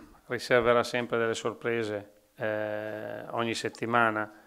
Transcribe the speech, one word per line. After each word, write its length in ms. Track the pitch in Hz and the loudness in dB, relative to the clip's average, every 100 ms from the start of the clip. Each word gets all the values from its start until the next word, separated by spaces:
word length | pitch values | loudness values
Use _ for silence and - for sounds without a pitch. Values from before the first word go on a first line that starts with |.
| - - - | -18 -20 -10
riserverà 560 | 120 - 127 117 120 | -8 2 4 6 4
sempre 360 | 117 123 117 120 | 2 -2 -2 0
delle 160 | 113 | 0
sorprese, 760 | 107 120 101 120 117 107 104 98 _ _ - | -2 -4 -4 -4 -2 -2 -6 -8 _ _ -8
eh, 880 | 110 107 107 107 107 107 110 110 113 | -4 -4 -4 -6 -8 -8 -10 -10 -6
ogni 240 | 117 117 | -2 -2
settimana, 800 | 110 113 - 113 120 113 107 107 - | -2 -4 -6 0 4 4 2 -4 -8